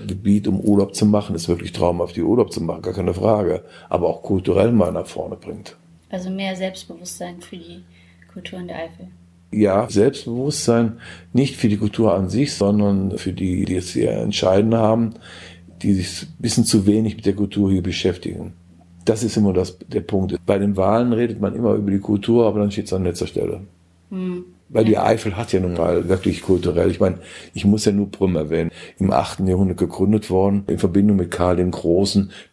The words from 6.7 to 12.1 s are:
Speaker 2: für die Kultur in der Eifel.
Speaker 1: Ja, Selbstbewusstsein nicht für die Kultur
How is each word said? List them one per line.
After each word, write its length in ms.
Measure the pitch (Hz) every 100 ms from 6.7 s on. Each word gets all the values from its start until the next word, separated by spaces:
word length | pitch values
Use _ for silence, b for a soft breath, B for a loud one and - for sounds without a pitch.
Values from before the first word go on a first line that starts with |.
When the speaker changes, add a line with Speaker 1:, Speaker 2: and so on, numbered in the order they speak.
| 185 - 170 175 - 175 175
Speaker 2:
für 160 | - 180
die 260 | 170 175 - b b b -
Kultur 260 | 185 - 185
in 100 | 175
der 80 | -
Eifel. 300 | 165 - 180 - _ _ -
Speaker 1:
Ja, 360 | 107 101 98 117
Selbstbewusstsein 1080 | 101 123 139 123 120 139 143 - 117 113 113 B B B
nicht 220 | 123 135 -
für 140 | 110
die 80 | 101
Kultur 380 | 104 - 110